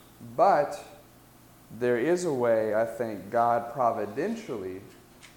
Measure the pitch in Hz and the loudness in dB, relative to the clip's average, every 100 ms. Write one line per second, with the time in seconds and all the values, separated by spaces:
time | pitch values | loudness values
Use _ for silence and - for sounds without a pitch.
0 | - - 117 117 185 165 - - - - | -20 -20 -6 2 4 4 0 -6 -16 -20
1 | - - - - - - - 110 123 120 | -20 -20 -20 -20 -20 -20 -18 -2 0 2
2 | 143 175 175 131 120 110 110 107 117 - | 2 0 0 0 2 2 2 2 0 -2
3 | 117 101 95 117 120 117 - 135 120 110 | -6 -8 -2 2 4 2 0 0 0 0
4 | 104 110 190 226 - 113 92 95 107 - | -4 -4 -4 -6 -8 -8 -8 -10 -14 -20
5 | - - - | -20 -20 -20